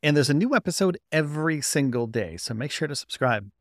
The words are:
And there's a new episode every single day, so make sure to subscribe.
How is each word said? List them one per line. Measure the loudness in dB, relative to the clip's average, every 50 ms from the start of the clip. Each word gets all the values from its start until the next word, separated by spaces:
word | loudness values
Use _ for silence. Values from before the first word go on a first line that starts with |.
| 4
And | 4 4
there's | 4 4 4
a | 4
new | 2 4 4 2
episode | 2 0 0 0 2 2 0 0 -2 _ _ 0
every | 0 0 0 -2 -2 0 0 0 0
single | -2 -2 0 2 2 2 2 0 -2
day, | -2 -2 -4 -4 -4 -6
so | -10 -8 -8 -6
make | -6 -6 -6 -4
sure | -4 -4 -4
to | -4
subscribe. | -8 -8 _ -6 -2 0 0 0 0 -4 -8 _ _